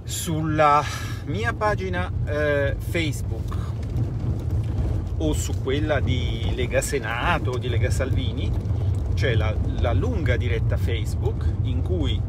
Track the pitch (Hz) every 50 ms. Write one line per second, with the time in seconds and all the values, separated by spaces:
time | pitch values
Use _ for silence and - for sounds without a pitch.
0 | - - - - - 170 160 156 160 160 151 156 151 147 143 151 147 - - -
1 | - - - - - - - 196 226 240 226 - 214 214 202 196 185 190 180 180
2 | 180 175 - - - 151 151 147 151 147 147 143 143 139 135 - - - - 170
3 | 160 151 - - - - - - - - - - - - - - - - - -
4 | - - - - - - - - - - - - - - - - - - - -
5 | - - - - 160 151 151 - - - - - - 131 131 147 156 151 147 131
6 | - - 131 123 - - - - - - - - 120 120 120 131 127 - 147 135
7 | 113 110 117 120 131 165 175 151 - 135 127 123 - 127 120 - - 120 - -
8 | 135 127 - 135 131 123 113 - - - - - - - - - - - - -
9 | - - - - - - 113 110 110 110 - - - - - - - 120 113 -
10 | - - 131 - - - 123 117 - - - 113 - - - - - - - -
11 | 101 - - - - - - - - - - - - - - - - - 185 175
12 | - - - - -